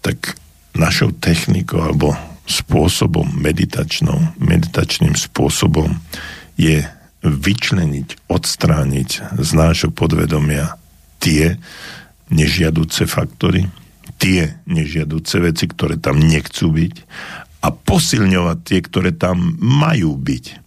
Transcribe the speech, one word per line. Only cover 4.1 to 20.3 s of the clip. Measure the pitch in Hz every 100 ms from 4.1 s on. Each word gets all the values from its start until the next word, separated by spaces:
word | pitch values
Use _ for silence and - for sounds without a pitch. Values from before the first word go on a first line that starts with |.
| - 160 -
meditačným | - 85 82 - - - 80
spôsobom | 76 - - 69 - 82 78 78 80 - - - - - -
je | 156 156 - - _ _
vyčleniť, | - 71 69 117 - 95 80 69 65 - _
odstrániť | 85 - - 80 78 69 67 65 - - -
z | 78
nášho | 80 80 80 78
podvedomia | - 85 82 80 76 76 71 78 - _ _ _ _
tie | - 76 80 95 - - - - - _ _
nežiaduce | 78 76 95 80 80 80 - 82
faktory, | - 85 - 87 90 95 - - _ - -
tie | 98 92 78 - -
nežiaduce | 82 73 76 76 80 - -
veci, | 85 80 -
ktoré | - 80 80
tam | 69 69
nechcú | 78 78 - - 82
byť, | 78 82 - - - - - - -
a | -
posilňovať | 160 - 190 - 117 98 92 87 82 -
tie, | 95
ktoré | 82 95 90
tam | 82 92 90 87 82
majú | 117 143 156 156 82 101
byť. | 135